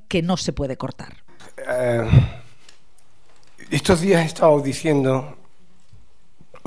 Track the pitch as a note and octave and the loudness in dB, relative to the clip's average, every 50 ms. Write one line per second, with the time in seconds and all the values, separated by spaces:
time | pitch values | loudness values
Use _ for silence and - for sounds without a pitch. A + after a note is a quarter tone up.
0 | - - - F3+ E3 F3 F#3 - - - D3 - C#3+ C3 C3 - - B2 - - | -6 -2 0 0 2 0 0 0 -2 -4 -4 -4 -4 -6 -6 -6 -8 -8 -10 -12
1 | - - - - - - - - - - - - C3 C3 B2+ B2+ B2 B2 A#2 A#2 | -14 -16 -16 -16 -16 -16 -16 -16 -16 -16 -14 -10 -6 -4 -2 0 0 2 2 0
2 | A2 A2 - B2 - - - - - - - - - - - - - - - - | 4 8 8 8 8 8 2 -10 -14 -16 -16 -16 -16 -16 -16 -16 -16 -16 -16 -16
3 | - - - - - - - - - - - - - - - C#3+ - - F#3+ D#3 | -16 -16 -16 -16 -16 -16 -16 -16 -16 -16 -16 -16 -6 -2 -2 2 4 4 4 4
4 | E3+ G3 F#3 E3 E3 D#3 - - F#3 D#3+ D3+ D3 C3+ C#3 B2+ - - D#3+ D3 C#3 | 6 4 4 4 4 2 2 6 6 8 8 6 4 0 -4 0 2 2 2 4
5 | C3 C3 C3 C3 C3+ - - - - - - - - - - - - - - - | 4 2 2 0 -2 -6 -12 -14 -16 -16 -16 -16 -16 -16 -16 -16 -16 -16 -16 -16
6 | - - - - - - - - - - - - - | -16 -16 -16 -16 -16 -16 -16 -16 -16 -16 -14 -6 -2